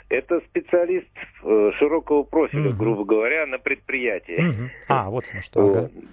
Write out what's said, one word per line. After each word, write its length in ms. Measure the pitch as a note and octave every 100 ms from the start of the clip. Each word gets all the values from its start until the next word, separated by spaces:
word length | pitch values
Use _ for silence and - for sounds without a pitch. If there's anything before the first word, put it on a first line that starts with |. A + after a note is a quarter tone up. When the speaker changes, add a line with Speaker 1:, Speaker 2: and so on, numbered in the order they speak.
| -
Speaker 1:
это 320 | B2 - E3+ -
специалист, 580 | F3 - F3 F3 F3+ - - - -
э, 260 | - G#2+ G#2 -
широкого 440 | D3+ D#3+ - D3
профиля, 480 | - D#3+ C#3+ D3 D3
Speaker 2:
Мгм. 80 | G#2+
Speaker 1:
грубо 260 | A2 G#2
говоря, 400 | G2+ A2 A#2 D#3 D3
на 120 | B2+
предприятии. 840 | B2+ C3 - C3+ A#2+ F#2 - E2+
Speaker 2:
Мгм. 300 | E3+ A2 B2+ - -
А, 220 | C3+ G2
вот 160 | B2 -
оно 100 | G2
что, 180 | - -
ага. 200 | G2+ F#2+
Speaker 1:
Вот. 80 | D#2+ - -